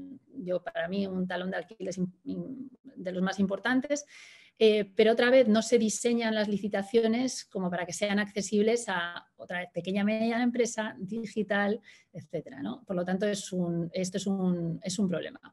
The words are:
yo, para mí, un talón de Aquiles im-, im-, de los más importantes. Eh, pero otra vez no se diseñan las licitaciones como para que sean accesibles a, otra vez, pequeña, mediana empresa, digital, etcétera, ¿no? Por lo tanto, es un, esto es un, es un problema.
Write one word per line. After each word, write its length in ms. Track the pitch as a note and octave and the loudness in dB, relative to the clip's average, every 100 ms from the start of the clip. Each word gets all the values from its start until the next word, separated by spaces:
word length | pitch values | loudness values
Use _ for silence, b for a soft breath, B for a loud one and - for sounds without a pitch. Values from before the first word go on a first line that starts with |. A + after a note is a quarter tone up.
| C#4 B3 _ | -16 -18 _
yo, 280 | C#4 F3+ F3+ | -12 -4 -4
para 240 | F3 E3 E3 | -4 -6 -4
mí, 200 | G3 G3 | -2 -2
un 200 | F#3 F3+ | -2 -2
talón 240 | F3+ F#3 | -2 -4
de 60 | F#3 | -6
Aquiles 420 | - A3 F#3+ F#3 | -8 -10 -8 -4
im-, 140 | F3+ - F3+ | -4 -6 -10
im-, 420 | F#3 F3 - - - | -8 -8 -10 -14 -18
de 280 | - - F#3 | -20 -12 -8
los 100 | F3+ | -2
más 180 | F#3+ F#3+ | -2 0
importantes. 640 | F#3+ G3 A#3+ B3+ D4 C#4+ - B B B B - | 0 0 0 0 0 -4 -4 B B B B 4
Eh, 320 | A3 G#3+ G3+ | 4 4 0
pero 180 | - A3 | 4 4
otra 180 | A3+ B3 | 6 6
vez 180 | C4 A3+ | 8 8
no 140 | A3 | 6
se 160 | A3 A#3+ | 6 4
diseñan 560 | A3 - A#3+ A#3 A3 | 4 0 0 0 0
las 140 | A3 G#3 | 0 0
licitaciones 960 | G3+ G3+ G3 G3 A3+ A3 A#3 B3+ - | 0 0 -2 2 4 4 2 0 -4
como 260 | - G3 F3+ | -8 -4 -2
para 140 | F3 | -2
que 80 | F3 | -6
sean 260 | - G#3 G3+ | -4 0 0
accesibles 680 | G3+ G#3 G3 G#3 A3 A#3 A3 | 0 -4 0 2 4 2 0
a, 380 | F3+ E3+ F3 _ _ | -4 -4 -8 _ _
otra 240 | - F3+ | -8 -8
vez, 100 | F3+ | -6
pequeña, 320 | F3 F3+ G3+ | -8 -4 0
mediana 380 | G3+ A3 A3+ A#3 | 0 2 0 0
empresa, 520 | B3 A#3+ A3+ - G#3+ - | 0 0 -2 0 -6 -6
digital, 840 | F#3+ A3+ G#3+ A3 G3+ G3+ G3+ A#3 B B B | -8 -8 -6 -4 -2 0 0 -2 B B B
etcétera, 500 | E3+ - E3 - - | -18 -10 -10 -10 -10
¿no? 200 | G3+ B3 | -8 -10
Por 120 | - F3+ | -6 -4
lo 80 | |
tanto, 220 | F3+ F#3 G#3 | -2 0 0
es 240 | G3+ - | -2 -4
un, 380 | F3+ E3+ E3+ E3+ | -4 -2 -2 -4
esto 260 | F#3 F#3 G3 | -4 -4 -4
es 80 | G3 | -4
un, 520 | G3 F#3 F3 E3 E3 | 0 0 0 -2 -4
es 160 | F#3 F#3+ | -6 -2
un 100 | F#3 | 0
problema. 320 | D#3+ D3 - - | -2 -6 -12 -20